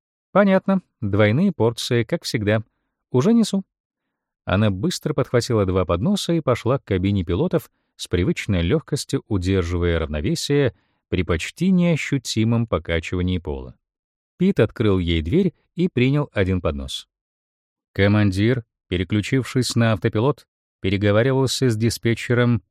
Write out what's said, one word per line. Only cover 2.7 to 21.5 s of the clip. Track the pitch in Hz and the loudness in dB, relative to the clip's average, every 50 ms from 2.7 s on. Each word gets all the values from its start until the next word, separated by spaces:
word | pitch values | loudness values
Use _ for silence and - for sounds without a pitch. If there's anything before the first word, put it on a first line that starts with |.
| _ _ _ _ _ _ _ _ | _ _ _ _ _ _ _ _
Уже | - 123 147 214 233 | 0 2 4 4 4
несу. | 233 208 - 196 190 - _ _ _ _ _ _ _ _ _ _ _ _ _ _ _ - | 4 2 2 -2 -4 -6 _ _ _ _ _ _ _ _ _ _ _ _ _ _ _ -4
Она | - 90 101 110 104 | -2 0 2 2 0
быстро | 92 92 127 185 - - - 151 - | 0 -2 -4 -4 -4 -4 -6 -4 -2
подхватила | 143 127 - - 120 - - 117 107 98 | -2 -2 0 0 -2 0 2 0 2 2
два | 92 90 95 90 | 2 2 0 0
подноса | 90 87 87 120 196 208 185 - 175 170 | 0 0 0 0 0 0 0 0 -2 -2
и | 165 | 0
пошла | - 131 117 - - 113 139 | 0 0 -2 0 0 -2 -2
к | - - | -2 -2
кабине | - 98 90 92 101 101 98 85 | -2 -2 0 0 0 0 0 0
пилотов, | - 85 107 170 185 180 156 - - _ _ _ _ _ | 0 -2 -2 0 0 -2 -2 -4 -6 _ _ _ _ _
с | - - | -16 -8
привычной | - - 87 92 170 - - - - 95 87 | -4 -2 0 0 0 -2 -2 -2 -2 0 0
лёгкостью | 85 87 147 160 - - 147 - - - - - - | 2 0 0 -2 -2 -4 -8 -8 -6 -4 -6 -6 -4
удерживая | - 107 92 87 95 98 92 85 85 90 85 87 87 82 | -4 -4 -2 0 0 0 0 0 -2 -2 -2 0 0 0
равновесие | 80 80 71 76 76 78 131 170 - - - 143 143 139 117 - _ _ _ _ _ _ - | 0 -2 -4 -4 -4 -4 -2 -4 -4 -2 0 0 0 0 0 -2 _ _ _ _ _ _ -6
при | 95 90 87 | -4 -2 -2
почти | - 85 80 - - - - 170 190 | 0 -2 -4 -4 -6 -6 -2 0 2
неощутимом | 185 175 175 175 160 - - - 143 135 - - - 110 110 117 117 117 117 | 2 2 2 2 0 -2 -2 -4 -4 -4 -4 -4 -2 0 0 0 0 0 0
покачивании | - 95 82 - - 82 82 - - 92 90 90 90 90 85 | -2 -2 -4 -2 -2 -2 -2 -2 -4 -4 -2 -2 -2 -2 -4
пола. | - 78 69 65 64 62 - _ _ _ _ _ _ _ _ _ _ _ _ | -4 -6 -10 -10 -10 -14 -18 _ _ _ _ _ _ _ _ _ _ _ _
Пит | - 180 196 - - | -2 0 0 2 2
открыл | 110 - - - 110 104 95 95 | 2 0 0 0 0 2 2 2
ей | 87 85 85 80 76 | 0 0 0 -2 -2
дверь | 85 127 185 202 160 - _ _ _ - | 0 0 0 0 -2 -4 _ _ _ -6
и | 165 180 | -4 -4
принял | 180 - 120 123 135 143 147 143 - | -2 0 0 0 2 0 0 -2 -2
один | - 107 95 92 92 87 | -2 -2 0 0 0 -2
поднос. | - 82 73 69 67 - - - - _ _ _ _ _ _ _ _ _ _ _ _ _ _ _ _ _ - | -2 -4 -4 -6 -8 -10 -12 -12 -14 _ _ _ _ _ _ _ _ _ _ _ _ _ _ _ _ _ -2
Командир, | 98 98 101 104 104 104 101 92 98 107 117 131 120 - _ _ _ _ | 2 2 4 4 4 2 2 2 2 2 0 0 -2 -4 _ _ _ _
переключившись | - 90 87 92 - 107 104 95 - 135 131 113 - - 127 117 - - | -4 -4 -4 -2 0 -2 -2 -2 0 -2 -2 -2 -2 -2 -2 -2 0 0
на | 117 117 113 110 | 2 2 2 2
автопилот, | - - 113 - 104 123 147 143 - - _ _ _ _ _ _ _ - | 0 0 -2 0 0 0 0 -2 -4 -8 _ _ _ _ _ _ _ -4
переговаривался | 95 101 98 104 101 101 110 123 135 131 135 131 120 | -2 0 2 2 2 4 4 4 2 2 0 0 0